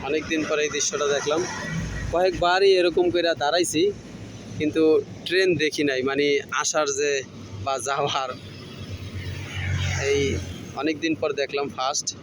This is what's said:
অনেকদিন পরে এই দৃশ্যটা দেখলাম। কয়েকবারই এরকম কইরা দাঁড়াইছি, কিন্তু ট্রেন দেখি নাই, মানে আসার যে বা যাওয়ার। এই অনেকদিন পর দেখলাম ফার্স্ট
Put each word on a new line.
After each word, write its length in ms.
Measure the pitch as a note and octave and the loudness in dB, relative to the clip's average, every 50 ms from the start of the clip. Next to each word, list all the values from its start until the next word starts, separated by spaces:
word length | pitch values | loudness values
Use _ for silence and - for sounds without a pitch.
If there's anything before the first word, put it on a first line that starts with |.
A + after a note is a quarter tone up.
| C3 | -4
অনেকদিন 420 | C3+ D3 D#3 D3+ D3+ D#3+ D#3+ D3+ D3 | -2 -2 -2 0 0 0 0 0 0
পরে 140 | D#3 D3 D3+ | 0 0 0
এই 60 | D3+ | 0
দৃশ্যটা 380 | D3 D3+ - - D#3 C#3+ D3 C#3+ | 0 -2 -2 -2 0 0 2 2
দেখলাম। 380 | C#3+ C#3 C3+ C#3+ D3+ E3 F3+ F3 - - - - - - - - - - - - | 2 2 2 2 0 0 0 -2 -4 -8 -6 -6 -4 -4 -4 -4 -6 -6 -4 0
কয়েকবারই 600 | - E3+ F3+ F#3+ F3+ E3+ F3 F3 F3+ F#3+ G3 G3 F#3+ | 2 4 4 4 2 2 2 4 4 6 6 6 6
এরকম 380 | F#3 F3 F3 E3 F#3 F3+ F3+ | 6 6 4 4 4 4 4
কইরা 220 | E3+ F3 E3 E3+ D#3+ | 4 2 2 2 2
দাঁড়াইছি, 580 | C#3+ D3 C#3+ D3+ F3 F3 D3+ - D3+ F3 G#3 G3+ - - - - - - - - - - - - - | 2 2 2 4 4 2 2 2 2 2 2 0 -2 -12 -16 -16 -14 -14 -14 -14 -14 -14 -12 -6 -2
কিন্তু 440 | D#3 D3+ D3+ D#3+ D#3+ D#3 D#3 D3 C#3 - - - - | -2 0 2 4 6 6 6 6 2 0 -12 -12 -8
ট্রেন 300 | - E3+ F#3 F#3+ F#3 F3 | -2 2 2 4 4 4
দেখি 280 | D3 D#3 D3+ - - D3+ | 4 2 0 2 0 0
নাই, 200 | C#3+ C3+ B2+ B2+ | 0 2 0 0
মানে 360 | C3+ C#3 C#3 D3 D3 C#3+ C#3 C#3 - | 0 2 2 4 4 4 2 0 -2
আসার 360 | - C3 D3 - - D#3+ D3+ C#3+ | -2 -2 -2 0 0 0 0 0
যে 360 | C#3 C3+ D3 D3 C#3+ C3+ C3 - - - - - - - - | 0 -2 0 0 0 -2 -4 -6 -14 -16 -14 -14 -12 -6 -4
বা 160 | C#3 C3+ C3+ | -2 -2 -2
যাওয়ার। 500 | - C#3+ C#3 C#3+ C#3+ C#3 - C#3+ C3+ B2+ B2+ - - - - - - - - - - - - - - - - - - - - - - - - - - - C#3 C#3 - C#3 C#3 C#3 C#3 | -2 -2 -2 0 0 0 0 -2 -4 -4 -8 -10 -12 -14 -14 -14 -14 -14 -12 -14 -10 -10 -10 -10 -10 -10 -10 -8 -8 -8 -8 -8 -8 -8 -8 -6 -4 -2 -2 0 0 -2 -2 0 0
এই 320 | C#3 C#3+ C#3+ C#3 C3+ B2+ C3+ - - - - - - - | 2 2 2 2 2 0 -2 -4 -6 -10 -12 -12 -10 -8
অনেকদিন 400 | C3 C3+ D#3 D#3+ D3 D#3+ E3 D#3+ | -4 -2 -2 -2 0 -2 -2 -2
পর 180 | D3 E3 D3+ C#3 | 0 -2 -2 0
দেখলাম 360 | C#3 C#3 C3 C#3+ C#3+ C#3+ C3+ | -2 -4 -2 -2 -4 -4 -4
ফার্স্ট 460 | - C3+ B2+ C3 D3 - D#3+ - - - | -4 -2 -2 -2 -2 -2 -4 -6 -10 -10